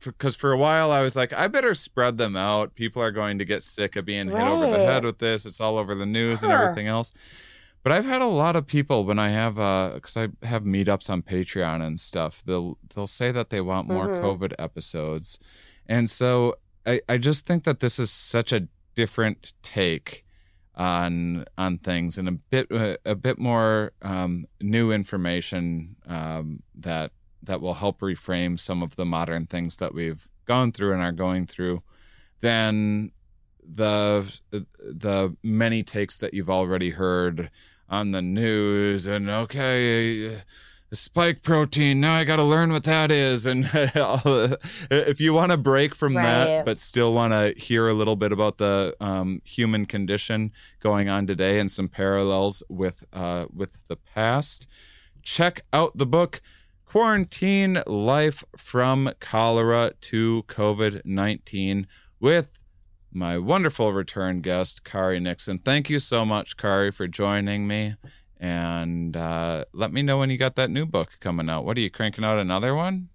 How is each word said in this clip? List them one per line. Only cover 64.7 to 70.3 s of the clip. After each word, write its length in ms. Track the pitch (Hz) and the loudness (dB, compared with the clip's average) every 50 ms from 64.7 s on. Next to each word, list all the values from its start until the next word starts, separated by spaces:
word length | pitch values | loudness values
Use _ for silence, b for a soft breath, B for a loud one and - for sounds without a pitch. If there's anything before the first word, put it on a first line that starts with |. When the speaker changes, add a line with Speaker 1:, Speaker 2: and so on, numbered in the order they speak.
| - - - | -6 -12 -14
Speaker 1:
Kari 340 | - - 98 92 92 92 87 | -8 -4 -2 0 0 0 0
Nixon. 400 | 90 90 85 - - 107 95 90 | -2 -4 -6 -6 -6 -6 -6 -4
Thank 320 | - 131 139 147 139 143 | 0 0 2 2 2 0
you 80 | 147 139 | -2 -2
so 260 | - - 123 113 110 | -2 0 0 0 0
much, 320 | 110 107 104 - - - | 2 0 -2 -4 -6 -10
Kari, 360 | - - 104 98 98 98 98 | -4 -2 0 2 2 2 0
for 160 | - - 95 87 | -2 -4 -6 -6
joining 580 | - - 101 101 101 101 101 101 101 104 101 | -4 -2 -2 0 0 0 0 -2 -2 -2 -2
me. 280 | 101 104 107 107 104 107 - B B B B B B B - | -2 -2 -2 -4 -4 -6 -10 B B B B B B B -8
And, 800 | 90 90 85 87 85 85 85 85 82 85 85 85 85 82 80 | -6 -4 -4 -2 -2 -4 -4 -4 -4 -4 -4 -4 -4 -6 -6
uh, 480 | 82 82 82 82 82 82 85 82 76 - - | -4 -4 -4 -2 -2 -2 -2 -4 -4 -6 -8
let 200 | - 87 110 107 | -6 -4 -4 -2
me 100 | - 135 | -2 -2
know 160 | 143 143 135 139 | 0 0 2 2
when 120 | 135 135 | 0 0